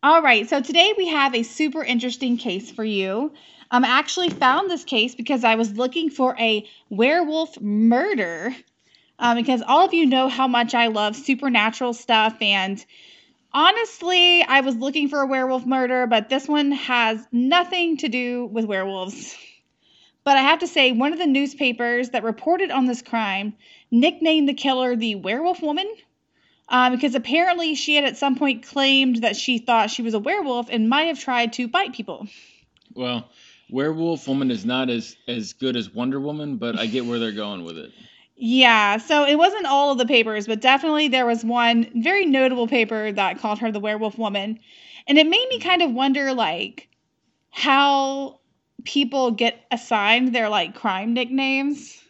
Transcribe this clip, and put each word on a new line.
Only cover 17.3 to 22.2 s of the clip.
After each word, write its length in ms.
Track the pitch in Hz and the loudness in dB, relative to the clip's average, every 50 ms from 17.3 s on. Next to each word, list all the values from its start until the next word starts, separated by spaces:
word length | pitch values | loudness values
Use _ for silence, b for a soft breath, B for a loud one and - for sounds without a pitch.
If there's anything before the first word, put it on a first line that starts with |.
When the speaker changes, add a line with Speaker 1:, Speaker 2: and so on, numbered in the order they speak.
Speaker 1:
nothing 680 | - 240 247 262 330 349 349 349 359 359 349 339 320 269 | -2 0 2 4 4 2 2 2 -2 -2 0 0 -2 -2
to 100 | - 285 | -4 -4
do 380 | 220 254 247 240 247 247 247 | -4 -4 -4 -4 -4 -6 -6
with 180 | 214 202 233 226 | -6 -4 -4 -4
werewolves. 720 | 208 208 190 190 196 196 190 185 185 202 - - - - B B B B B B _ _ b b b b b b b b b _ | -2 -2 -4 -4 -4 -6 -8 -8 -10 -12 -14 -16 -16 -18 B B B B B B _ _ b b b b b b b b b _
But 120 | 285 277 | 2 4
I 60 | 269 262 | 4 6
have 160 | 277 320 320 | 4 2 2
to 80 | 359 | 0
say, 260 | 311 - 320 269 254 254 | -4 0 2 2 4 4
one 220 | 220 254 285 330 | 2 0 0 0
of 40 | 320 | 0
the 80 | 359 | 0
newspapers 840 | 311 269 277 285 285 285 - 294 254 240 233 240 240 240 240 254 240 | 2 2 2 0 -2 -4 -2 -2 -2 0 0 -2 0 0 0 -2 -2
that 120 | 247 233 | -4 -4